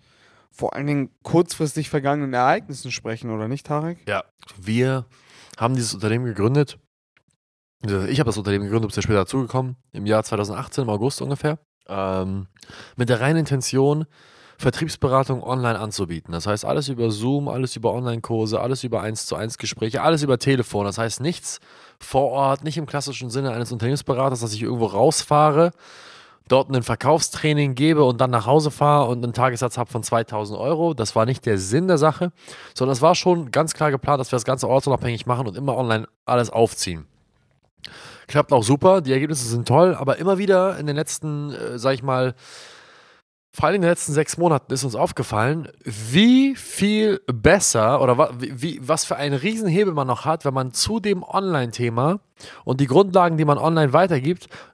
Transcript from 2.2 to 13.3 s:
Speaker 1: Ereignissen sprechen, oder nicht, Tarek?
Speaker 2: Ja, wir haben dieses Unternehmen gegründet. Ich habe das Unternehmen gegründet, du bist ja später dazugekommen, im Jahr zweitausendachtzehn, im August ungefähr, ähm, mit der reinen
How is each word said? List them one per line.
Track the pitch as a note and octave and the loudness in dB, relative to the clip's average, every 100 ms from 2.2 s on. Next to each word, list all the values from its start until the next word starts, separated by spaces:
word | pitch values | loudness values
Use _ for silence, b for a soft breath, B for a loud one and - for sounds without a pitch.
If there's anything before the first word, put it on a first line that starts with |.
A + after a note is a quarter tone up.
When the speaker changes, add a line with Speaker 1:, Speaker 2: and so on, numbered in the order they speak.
| C#3 B2 | -2 2
Speaker 1:
Ereignissen | B2+ F#3+ G#3+ C#3 B2+ | 2 2 -2 -12 -10
sprechen, | - A2+ A2+ A#2+ | -8 -8 -8 -6
oder | A2 A2 | -6 -6
nicht, | C#3 - | -6 -4
Tarek? | D3 D#3+ F3 - | -4 -4 -8 -6
Speaker 2:
Ja, | G2 - _ - G2 | -6 -6 _ -20 -12
wir | F#2 A2+ B2+ C3 A#2+ B B B B - | -2 0 0 -2 -6 B B B B -4
haben | A#2 | 0
dieses | C3 A2 G2+ | 0 -2 -2
Unternehmen | G#2+ A#2 B2+ | -2 0 -2
gegründet. | G#2 G#2+ C#3+ C#3 - _ _ _ _ _ _ _ _ _ - | 0 2 2 0 -4 _ _ _ _ _ _ _ _ _ -10
Ich | G#2+ G2 F#2+ C3+ | -4 -2 -2 0
habe | B2 | 0
das | G#2 | -2
Unternehmen | G2+ G2+ G2+ | -2 -2 0
gegründet, | A2+ | -2
du | G#2+ | -2
bist | G#2 | -4
ja | |
später | G2 G#2 | 0 0
dazugekommen, | F#2 C3+ A#2+ C3 C3 B2 _ | 0 -4 -2 -4 -4 -8 _
im | G2+ G2+ | -8 0
Jahr | A2 | 0
zweitausendachtzehn, | - G#2 G#2 G#2 B2+ - | 0 -4 -4 -6 -8 -6
im | A#2+ | -2
August | G#2 B2+ - | -2 -2 -4
ungefähr, | B2+ C#3 D3+ D#3 _ _ - | -6 -4 -4 -6 _ _ -12
ähm, | G2 F#2+ F#2+ F#2+ F#2+ F#2+ _ B B B B | -6 -4 -2 -4 -6 -10 _ B B B B
mit | A#2+ | 0
der | A#2 | 2
reinen | C3+ | 2